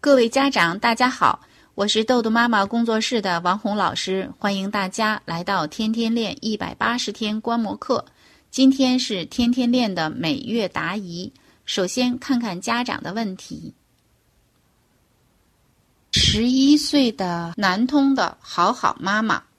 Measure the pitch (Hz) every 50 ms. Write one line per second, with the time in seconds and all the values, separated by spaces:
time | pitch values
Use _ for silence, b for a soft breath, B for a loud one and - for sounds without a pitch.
0 | - 285 285 262 233 233 - 269 269 277 269 226 170 170 170 202 - 233 233 226
1 | 247 254 254 - 180 131 - - b b b b b b b - 196 208 - 214
2 | 220 - 254 247 220 226 220 233 233 240 226 208 196 202 233 233 233 233 220 220
3 | 214 - 254 226 202 190 175 170 170 180 185 208 - 214 202 214 190 165 - -
4 | - - 190 190 185 185 - _ - 202 202 196 190 196 208 208 196 185 - -
5 | 226 214 214 202 _ - 165 165 180 185 202 190 156 151 - - 220 220 226 226
6 | 233 226 226 240 226 196 - - - 220 214 208 - - - _ - 220 233 247
7 | - - 247 - 220 208 214 220 - 233 233 233 226 202 196 208 - - 262 -
8 | - b b b b b b b b b - - 262 269 269 269 269 254 254 254
9 | 254 - 220 185 160 - - - 240 233 247 254 254 240 240 254 240 214 190 175
10 | 160 156 156 - 165 160 151 - - - 214 233 214 175 - - 160 165 185 214
11 | 202 180 170 170 185 220 b b b b b b b - - - 190 185 - 247
12 | 254 247 247 247 - - 277 240 233 220 175 175 - - 226 240 247 247 - -
13 | - 156 180 220 233 202 185 - - - - - 165 107 - _ _ _ _ _
14 | _ _ _ _ _ _ _ _ _ _ _ _ _ _ _ _ _ _ _ _
15 | _ _ _ _ _ _ _ _ _ _ _ _ _ _ _ _ _ _ _ _
16 | _ _ - - - - - 214 226 247 254 262 269 277 294 294 294 - - 294
17 | 269 233 220 - 190 180 175 170 170 170 170 - 208 190 180 196 240 254 277 294
18 | 269 277 277 262 190 - - _ _ - - - 175 196 247 - - - - -
19 | - 190 202 214 220 220 170 - - _ _